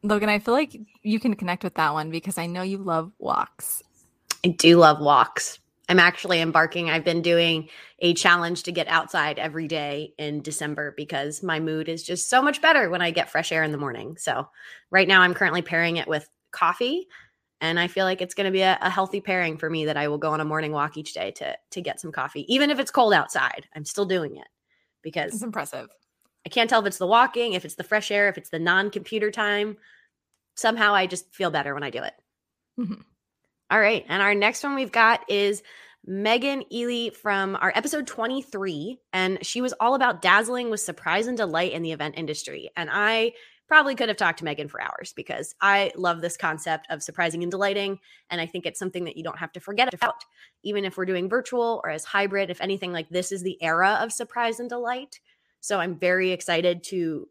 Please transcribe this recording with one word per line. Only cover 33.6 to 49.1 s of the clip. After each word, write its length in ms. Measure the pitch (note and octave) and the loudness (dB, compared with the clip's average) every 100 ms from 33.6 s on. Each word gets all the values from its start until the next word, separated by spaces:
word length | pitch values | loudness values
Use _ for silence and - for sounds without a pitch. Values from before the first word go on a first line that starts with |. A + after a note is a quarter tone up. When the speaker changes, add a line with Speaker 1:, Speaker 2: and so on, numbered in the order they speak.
| _ | _
Speaker 2:
All 100 | G#3+ | 4
right. 240 | G#3 A3 - | 4 2 -2
And 160 | F#3 | 0
our 100 | G3+ | 2
next 300 | G3+ G#3 A3 | 4 2 0
one 120 | C#4+ | -4
we've 180 | C#4 A#3 | -4 -2
got 360 | A#3 A3+ A#3 - | 4 4 4 0
is 320 | G3+ G3+ G3+ - - - _ | 0 0 -2 -10 -20 -20 _
Megan 580 | - G3 G#3+ A#3+ C#4 C#4 - | -10 -2 2 2 0 -4 -6
Ely 360 | A#3+ A#3+ A#3+ A#3 | -6 -4 -2 -4
from 480 | - G#3+ G3 G3 G3 | -6 -2 -2 -2 0
our 140 | F#3 | 0
episode 320 | - C#4+ D4+ C4 | 0 -2 -6 -6
twenty-three. 880 | - A3+ C4+ C4 G3 F#3+ D3+ F3+ B3+ _ | -6 -4 -4 -6 -6 -6 -6 -8 -12 _
And 340 | F#3 F#3 F#3+ | -2 0 -2
she 140 | F3 A#3+ | -4 -4
was 140 | B3+ - | -4 0
all 120 | A#3 | 0
about 280 | C4+ B3 F3 | 4 2 2
dazzling 480 | F3+ G3+ A3+ B3 A#3+ | 6 6 4 -4 -4
with 100 | G#3+ | -4
surprise 480 | - D#3+ D#3+ F#3 A3+ | -6 -6 -2 -2 0
and 80 | |
delight 380 | A#3+ G3 D#3+ F3+ | -2 0 0 -2
in 80 | D#3 | -4
the 100 | E3 | -6
event 240 | D#3 D3+ - | -6 -6 -6
industry. 540 | D#3 D3+ - - - - | -6 -6 -8 -12 -10 -8
And 120 | D#3+ | -4
I 440 | F3 G#3 A3+ A#3 - - _ _ | 0 2 2 0 -4 -20 _ _
probably 260 | D#4 C#4 | 6 6
could 140 | A#3+ A3+ | 0 -2
have 100 | G3+ | 0
talked 220 | F#3 E3 | 0 0
to 60 | |
Megan 240 | D#3+ D3 D3 | -6 -6 -8
for 120 | - | -8
hours 300 | - - - - | -10 -10 -14 -14
because 360 | - - D3+ - | -8 -8 -8 0
I 320 | G3 G3+ G3 - | 4 4 2 0
love 240 | F3+ E3+ | -2 0
this 160 | E3+ - | -4 -4
concept 500 | E3+ D#3+ E3 D#3+ - | -4 -4 -4 -6 -4
of 140 | D#3 | -8
surprising 400 | - D#3+ E3+ E3 | -8 -2 0 0
and 80 | F3 | -4
delighting. 480 | F#3+ G3+ G3+ G3 G3 _ _ _ | -2 0 0 -4 -6 _ _ _
And 100 | F3 | -6
I 60 | |
think 200 | E3 F3+ | -6 -6
it's 140 | F3 - | -8 -6
something 240 | F#3 F#3 | -6 -6
that 140 | E3+ | -8